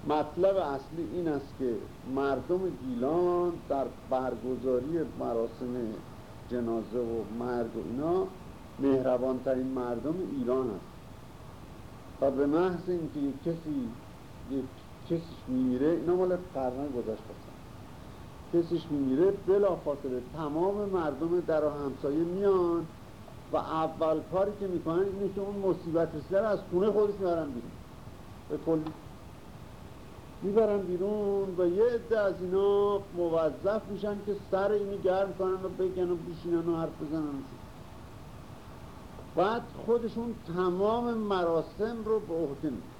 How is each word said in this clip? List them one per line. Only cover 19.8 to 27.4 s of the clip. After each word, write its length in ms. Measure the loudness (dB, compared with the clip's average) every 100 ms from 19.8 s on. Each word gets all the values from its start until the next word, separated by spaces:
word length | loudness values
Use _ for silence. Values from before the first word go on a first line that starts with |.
| -2 -2 -2 -4 -4 -6
تمام 380 | -2 2 2
مردم 680 | 2 0 0 0 0 0 2
در 240 | 4 4
و 60 | 2
همسایه 540 | 0 -4 -2 0 0
میان 640 | 0 2 4 6 4 2 -2 -12 -16 -16 -16 -16 -2
و 40 | -2
اول 640 | 0 0 0 2 2 2 2
کاری 200 | 2 2 0
که 60 | -2
می‌کنن 360 | -2 2 2
اینه 320 | 2 2 -2
که 60 | -2
اون 160 | -4 0
مصیبت 520 | 2 0 2 2 2
رسیده 260 | -2 0 2
رو 60 | 4
از 120 | 0 0
خونه 200 | 2 4
خودش 240 | 6 4
می‌برن 320 | 2 2 2